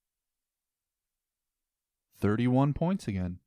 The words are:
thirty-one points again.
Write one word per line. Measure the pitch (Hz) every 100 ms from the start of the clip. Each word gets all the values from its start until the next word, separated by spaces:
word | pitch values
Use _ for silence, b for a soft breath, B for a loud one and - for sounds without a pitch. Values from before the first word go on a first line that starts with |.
| _ _ _ _ _ _ _ _ _ _ _ _ _ _ _ _ _ _ _ _ _ _
thirty-one | 101 110 123 127 143
points | 143 170 190 -
again. | 95 90 90